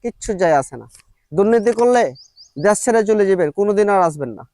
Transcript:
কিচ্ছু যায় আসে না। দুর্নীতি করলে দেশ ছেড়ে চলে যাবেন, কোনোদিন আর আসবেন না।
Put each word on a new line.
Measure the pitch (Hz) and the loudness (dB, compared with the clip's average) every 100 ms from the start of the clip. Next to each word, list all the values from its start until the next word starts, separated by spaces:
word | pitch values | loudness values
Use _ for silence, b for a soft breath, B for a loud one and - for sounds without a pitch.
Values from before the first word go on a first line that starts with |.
কিচ্ছু | 240 - - 196 | -10 -10 -8 -2
যায় | 180 147 | 2 2
আসে | 131 120 | 0 -12
না। | 113 - _ _ _ | -18 -20 _ _ _
দুর্নীতি | 151 202 233 214 226 | 0 2 2 2 0
করলে | 240 247 180 135 - _ - - | 2 2 0 -6 -20 _ -18 -4
দেশ | 185 208 | 0 0
ছেড়ে | - 226 214 | 0 0 2
চলে | 214 196 | 0 2
যাবেন, | 190 156 147 | 2 0 0
কোনোদিন | 202 202 208 | -2 0 2
আর | 196 175 | 2 0
আসবেন | 147 131 107 | -2 -10 -10
না। | 127 | -18